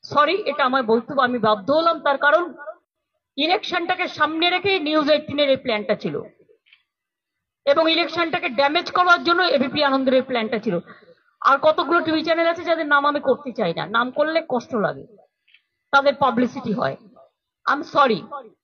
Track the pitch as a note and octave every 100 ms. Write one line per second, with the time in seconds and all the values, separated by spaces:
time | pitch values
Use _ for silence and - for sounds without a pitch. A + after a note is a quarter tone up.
0 | - - D4 F#4+ G4+ C#4 C4+ B3+ A3+ A3+
1 | A#3 C#4 B3 B3 G#3+ G#3+ F#3+ D4+ E4 D#4+
2 | D4 C#4 C#4+ D#4 F4 C4+ D4 E4 _ _
3 | _ _ _ - D#4 F#4 - F4 E4+ F4+
4 | F4 - D4+ D#4+ F4 F4+ F#4+ F#4+ D4+ D#4
5 | C#4+ D4+ D4+ C#4+ C#4+ C4 C4+ G#3+ G#3 G3+
6 | F#3+ C#3+ - _ _ _ _ _ _ _
7 | _ _ _ _ _ _ C#4 C#4+ D#4+ D#4+
8 | E4+ E4 E4+ C4 F4 A#3 C#4 D#4+ - -
9 | F4+ F4 C4 E4+ F4+ C#4+ C4+ D4 C#4+ C4+
10 | C4+ C4 B3+ B3 A3 A3 G#3+ F3 - -
11 | - _ _ _ - C#4 D#4 D#4 F4 E4+
12 | E4 D#4 D#4+ E4 E4 E4+ E4+ E4 D#4 C#4+
13 | C#4+ D4 C4 B3 C4+ A3+ F#3+ E3 D#3 A3+
14 | B3 B3+ D4+ D#4+ D#4+ B3 A#3+ A#3+ F3 C3+
15 | - - _ _ _ _ _ _ _ C#4
16 | C#4 - C4+ A#3 B3 C4+ A#3+ G3+ C3+ C3+
17 | - - - _ _ _ - C#4 - D#4
18 | C#4 G3 - C#4 A#3 _